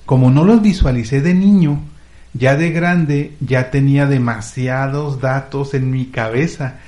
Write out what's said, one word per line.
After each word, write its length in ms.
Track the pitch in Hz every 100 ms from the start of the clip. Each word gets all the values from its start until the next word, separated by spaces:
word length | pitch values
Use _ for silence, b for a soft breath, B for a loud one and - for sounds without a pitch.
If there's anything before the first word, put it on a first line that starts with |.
| -
como 260 | 131 127
no 120 | 139
los 180 | 185 226
visualicé 600 | 208 - - 127 110 139
de 120 | 165
niño, 480 | 180 196 202 151 147 151 B B B B
ya 220 | - 127 143
de 140 | 170
grande 640 | 165 175 175 151 143 147 -
ya 320 | 123 127 127
tenía 360 | 139 139 139 139
demasiados 1120 | 135 120 110 110 131 127 131 135 143 147 131
datos 520 | 131 135 139 139 139
en 180 | 135 131
mi 160 | 131 123
cabeza, 720 | 127 113 117 165 - 131 B